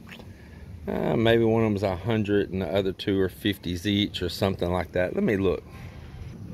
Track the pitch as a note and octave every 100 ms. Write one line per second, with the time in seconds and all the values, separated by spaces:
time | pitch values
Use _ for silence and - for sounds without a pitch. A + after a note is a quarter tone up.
0 | - - - - - - - - - -
1 | E3 C#3+ A2+ A#2 A2+ A2+ A2 G2+ G2+ F2+
2 | F2+ A2 G2+ G2+ - F#2 F2 G2 F#2+ F2
3 | - F#2+ F#2 - G#2 G2 E2+ F2 G2 G2+
4 | G2+ - F2+ - G2+ F2+ F2 F2+ F2 F2
5 | F2+ - G3+ G2 F#2+ D#2+ - - - -
6 | - - - - -